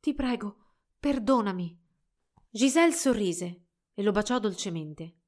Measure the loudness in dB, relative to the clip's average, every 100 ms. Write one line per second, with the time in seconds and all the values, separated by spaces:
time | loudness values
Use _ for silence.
0 | -4 -2 -2 -2 -6 -12 _ _ _ _
1 | -2 -2 2 2 2 -2 -6 -10 _ _
2 | _ _ _ _ _ 0 2 6 4 4
3 | 0 2 0 -2 -6 -12 _ _ _ -2
4 | 0 2 0 0 0 -4 -6 -6 -8 -12
5 | -16 _